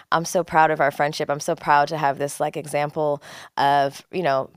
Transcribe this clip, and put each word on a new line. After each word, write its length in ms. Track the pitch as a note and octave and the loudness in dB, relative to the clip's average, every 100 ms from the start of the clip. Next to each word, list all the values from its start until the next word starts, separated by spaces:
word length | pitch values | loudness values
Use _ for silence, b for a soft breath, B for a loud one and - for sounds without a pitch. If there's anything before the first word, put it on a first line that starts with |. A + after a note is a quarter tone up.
| - | -2
I'm 100 | D#3+ | -2
so 220 | E3+ F3+ E3 | 0 -2 2
proud 260 | E3 D#3 | 4 4
of 80 | D#3 | 4
our 100 | C#3+ | 0
friendship. 380 | - D3 D#3 D3+ | 2 -2 -2 -4
I'm 120 | D3 | -4
so 140 | - D#3+ | -4 -4
proud 340 | - D3 D3 | 2 2 2
to 80 | D#3 | 0
have 200 | C#3+ C#3 | -2 -2
this, 200 | C#3+ - | -4 -4
like, 160 | D3+ D3+ | -4 -6
example 680 | D3 D3 D3 D#3+ D3+ C#3+ B B B - | -4 -2 -2 -2 -2 -2 B B B 0
of, 440 | C#3 C#3+ C#3 - - | 2 4 2 -2 -10
you 100 | F#3 | -4
know, 260 | D#3+ C3+ - | 0 0 -2